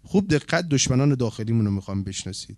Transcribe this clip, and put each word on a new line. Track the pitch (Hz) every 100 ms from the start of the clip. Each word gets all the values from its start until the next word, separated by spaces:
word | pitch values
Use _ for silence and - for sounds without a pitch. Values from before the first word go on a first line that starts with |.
خوب | - 190 196
دقت | 151 - 165 175
دشمنان | 139 - 127 143
داخلیمون | 131 117 - 110 113
رو | 104
می‌خوام | 98 95 98
بشناسید. | 98 95 95 92 -